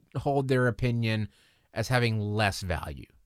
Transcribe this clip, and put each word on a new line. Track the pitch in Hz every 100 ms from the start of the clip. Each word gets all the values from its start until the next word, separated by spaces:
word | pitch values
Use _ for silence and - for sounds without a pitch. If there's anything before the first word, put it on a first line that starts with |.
| _ 139
hold | 147 139 135
their | 131 123
opinion | 107 127 117 113 110 104 _ _ _ _
as | - 110
having | 127 117 110
less | 104 104 104 -
value | 92 78 80 69 - _